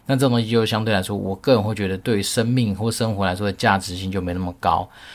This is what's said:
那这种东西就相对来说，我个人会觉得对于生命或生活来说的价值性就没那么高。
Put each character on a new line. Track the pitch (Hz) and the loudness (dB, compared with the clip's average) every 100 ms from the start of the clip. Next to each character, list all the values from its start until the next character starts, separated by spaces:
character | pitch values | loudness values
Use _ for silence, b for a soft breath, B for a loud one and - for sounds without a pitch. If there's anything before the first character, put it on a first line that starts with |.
| - | -2
那 | 131 | 2
这 | |
种 | 135 | 4
东 | 120 | 2
西 | 110 | 2
就 | 117 107 | 2 2
相 | 110 110 | 0 0
对 | |
来 | 98 | 0
说， | 92 101 | 0 -4
我 | 95 95 | -4 -2
个 | - | 2
人 | 120 | 4
会 | 104 104 | 2 -2
觉 | 95 | -2
得 | 95 | -2
对 | 123 104 | -2 -2
于 | |
生 | 98 - 117 | 0 -2 0
命 | 127 110 | 2 0
或 | 92 113 | 0 -2
生 | - 113 | -2 -2
活 | 101 95 | 0 -2
来 | 92 | 0
说 | 104 | -2
的 | |
价 | 92 117 98 | 0 2 2
值 | 95 92 | 0 -6
性 | 92 | -4
就 | 95 | -4
没 | 87 | -4
那 | 90 | -4
么 | 90 87 | -4 -2
高。 | 92 85 90 B B | 0 0 -2 B B